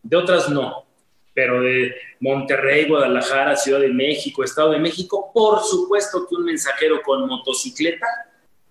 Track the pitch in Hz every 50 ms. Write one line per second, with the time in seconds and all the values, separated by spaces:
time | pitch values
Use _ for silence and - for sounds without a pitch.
0 | - 113 156 180 175 185 180 160 - 151 143 139 123 120 - - - _ _ _
1 | _ _ _ _ _ _ _ 135 131 123 123 123 127 127 127 127 127 127 - -
2 | - - - _ 127 135 135 139 135 143 139 127 135 135 143 151 156 147 156 147
3 | 131 123 123 123 - - 135 135 143 147 139 - - 135 135 139 139 127 123 127
4 | 135 151 147 147 - 143 - - - 131 - 151 156 156 156 151 165 170 165 185
5 | 180 - 202 202 196 - - 226 214 214 214 214 214 202 190 180 180 185 202 202
6 | 202 - - - 180 - 170 170 170 170 160 - - 143 - - 156 156 151 -
7 | - 135 135 131 131 131 127 123 - 135 123 - - 127 - - 156 170 165 -
8 | 226 233 - - - - _ _ _ _ _ _ _ _